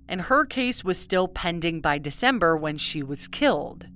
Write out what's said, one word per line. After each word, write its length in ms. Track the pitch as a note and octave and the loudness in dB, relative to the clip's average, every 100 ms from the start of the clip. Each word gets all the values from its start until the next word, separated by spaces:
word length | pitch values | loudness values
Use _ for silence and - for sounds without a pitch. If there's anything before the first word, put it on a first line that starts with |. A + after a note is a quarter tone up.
| - | -8
and 140 | F3+ | -6
her 240 | - C4+ D4 | 2 2 2
case 380 | C4+ B3 A#3 | 0 -2 0
was 140 | F#3 F3+ | 0 0
still 300 | - F#3 F#3 | 2 0 0
pending 520 | - F3+ E3+ E3+ E3 | -2 -4 -2 -2 0
by 200 | D3+ D3 | 0 0
December 580 | C#3+ - B3 B3 E3 D#3+ | -2 0 2 4 4 2
when 200 | D3+ D3+ | 0 -2
she 260 | - D#3 | -2 -2
was 240 | C3+ C#3+ - | -4 -4 -4
killed. 580 | - C#4 D#3 C3+ - - | 2 2 2 -2 -10 -18